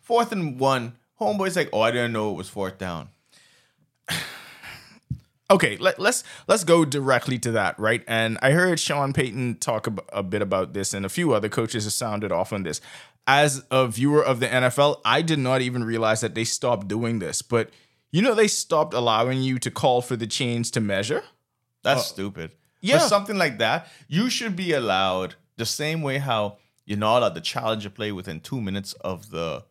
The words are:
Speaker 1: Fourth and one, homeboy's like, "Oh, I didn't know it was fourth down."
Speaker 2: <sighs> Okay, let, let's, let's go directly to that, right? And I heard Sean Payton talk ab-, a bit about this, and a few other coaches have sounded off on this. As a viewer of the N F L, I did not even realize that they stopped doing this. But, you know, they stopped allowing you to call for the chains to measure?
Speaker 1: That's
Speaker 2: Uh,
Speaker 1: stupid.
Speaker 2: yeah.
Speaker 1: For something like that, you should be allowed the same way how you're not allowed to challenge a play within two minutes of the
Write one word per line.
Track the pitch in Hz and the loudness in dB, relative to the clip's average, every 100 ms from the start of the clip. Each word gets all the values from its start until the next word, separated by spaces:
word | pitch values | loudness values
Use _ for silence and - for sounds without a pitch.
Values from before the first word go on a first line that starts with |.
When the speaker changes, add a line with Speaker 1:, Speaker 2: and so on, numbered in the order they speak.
Speaker 1:
Fourth | _ 233 233 | _ 2 2
and | 208 160 127 | 0 -4 0
one, | 135 131 117 117 _ _ | 2 2 -2 -12 _ _
homeboy's | 208 208 190 175 | -2 0 0 0
like, | 147 | 0
"Oh, | 104 | 2
I | 110 | 2
didn't | 120 120 | 2 0
know | 113 107 | 0 -2
it | 87 | -4
was | 92 | -8
fourth | - 95 95 | -6 -6 -6
down." | 92 85 87 _ _ _ _ _ _ _ _ _ - | -8 -8 -10 _ _ _ _ _ _ _ _ _ -8
Speaker 2:
<sighs> | 165 - - - - - - - - _ 127 _ _ _ | -8 -8 -14 -20 -20 -20 -20 -20 -20 _ -12 _ _ _
Okay, | 196 135 104 | 4 4 0
let, | 185 - | -2 0
let's, | 196 - - - - | -2 -2 -8 -18 0
let's | 220 | 0
go | 165 170 156 | 4 4 4
directly | 143 135 123 - 127 | 0 2 2 2 -4
to | 117 | -2
that, | 113 95 - | 0 0 0
right? | 107 120 - | 0 0 0
And | 113 113 113 | -2 0 0
I | 135 | 2
heard | 156 185 165 | 4 4 2
Sean | - 147 139 | -2 -2 0
Payton | 139 131 113 123 113 | 0 -2 -2 -4 -4
talk | - 113 110 | -2 -2 -2
ab-, | 101 - | -6 -6
a | 101 | -6
bit | 95 104 | -4 -2
about | 101 95 90 | 0 -2 -2
this, | 98 98 | -4 -4
and | 98 | -4
a | 98 | -6
few | - 170 | -2 2
other | 110 104 | 2 0
coaches | - 113 117 | -2 -2 -4
have | 107 | -4
sounded | - 117 104 107 | -4 -4 -4 -2
off | 87 95 | -2 -2
on | 104 | -4
this. | 90 73 - - - _ - | -4 -8 -10 -20 -20 _ 2
As | 139 147 135 - | 4 4 2 0
a | 131 131 | 2 2
viewer | 110 139 147 | 2 4 4
of | 135 123 | 4 2
the | 123 | 2
N | 127 | 4
F | 127 120 | 2 4
L, | 143 139 | 4 4
I | 107 127 | 2 2
did | 165 156 | 2 0
not | 127 131 | 2 0
even | 127 123 | 0 -2
realize | 113 113 110 110 | -2 0 2 2
that | 113 | 0
they | 113 | -2
stopped | 113 - 127 113 98 | -4 -2 0 -2 -2
doing | 107 117 117 | -4 -2 -2
this. | 85 - | -4 -6
But, | - 117 110 _ _ _ _ | -2 -2 -2 _ _ _ _
you | 156 | 2
know, | 247 | 2
they | 214 214 | 4 2
stopped | - - 160 160 | 2 0 2 2
allowing | 120 120 110 123 131 | 2 2 4 2 0
you | 131 127 | 0 -2
to | 123 | -4
call | - 147 123 | 0 2 2
for | 120 123 | 0 -4
the | 110 | -4
chains | - 123 117 117 | -2 -2 -2 -2
to | - | -2
measure? | 104 98 101 156 - _ _ _ _ _ | 0 -2 -2 -4 -6 _ _ _ _ _
Speaker 1:
That's | - 135 | 0 0
Speaker 2:
Uh, | |
Speaker 1:
stupid. | 110 - 98 87 82 _ _ _ | 0 -6 -8 -8 -14 _ _ _
Speaker 2:
yeah. | 185 294 | 2 4
Speaker 1:
For | 294 | 4
something | 202 202 202 | 2 0 0
like | 165 107 | 0 2
that, | 113 147 - - - | 0 0 -4 -20 -4
you | 151 247 | 0 0
should | 240 233 180 | -2 -4 -4
be | 185 | 0
allowed | 147 117 95 95 92 92 - _ - | 0 2 2 2 0 -4 -8 _ -8
the | 113 | -6
same | - 151 160 | -4 -4 -2
way | 143 135 | -2 -4
how | 139 113 104 - _ _ - | 0 0 0 -6 _ _ -8
you're | 101 | -2
not | 107 123 | 4 4
allowed | 113 | 4
to | 85 | -2
challenge | 82 131 120 110 | -6 -4 -2 -4
a | 101 | -6
play | 98 107 | -8 -6
within | 98 90 92 | -6 -8 -10
two | - 135 | -8 -6
minutes | 101 98 98 | -4 -6 -8
of | - - 90 - | -8 -8 -8 -8
the | 82 82 69 - | -6 -6 -6 -12